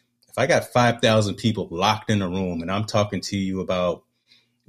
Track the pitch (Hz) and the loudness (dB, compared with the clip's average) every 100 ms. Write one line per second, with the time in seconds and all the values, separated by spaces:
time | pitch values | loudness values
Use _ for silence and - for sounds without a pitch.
0 | _ _ _ - 135 143 - 127 120 117 | _ _ _ -2 2 2 2 2 2 4
1 | 120 110 101 92 117 104 85 85 98 107 | 4 4 2 0 -2 -2 -4 -2 0 0
2 | - 107 92 92 92 82 85 98 107 107 | 0 -2 -2 -4 -4 -4 -4 -4 -2 0
3 | 104 95 - 101 95 95 90 92 90 82 | 0 -2 -6 -4 -2 -4 -2 -2 0 -2
4 | _ _ _ _ _ _ | _ _ _ _ _ _